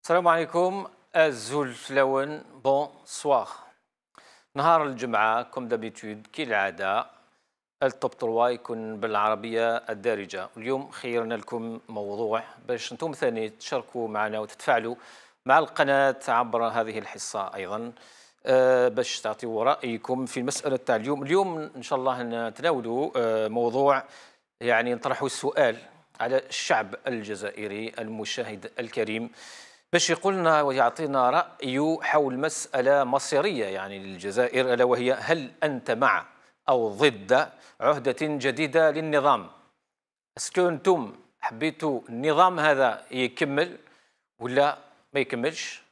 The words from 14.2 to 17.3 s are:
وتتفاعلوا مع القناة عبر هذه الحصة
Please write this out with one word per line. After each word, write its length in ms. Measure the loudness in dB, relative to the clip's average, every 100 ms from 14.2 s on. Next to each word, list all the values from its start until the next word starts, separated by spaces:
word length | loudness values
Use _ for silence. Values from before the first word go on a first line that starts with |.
| -2 -2
وتتفاعلوا 560 | -6 -4 2 2 2 -8 -14 -20 -20 _ 4
مع 140 | 4
القناة 600 | 4 0 4 6 4 2 0
عبر 400 | 0 2 0 0
هذه 320 | 0 -2 -6
الحصة 560 | -10 -12 -8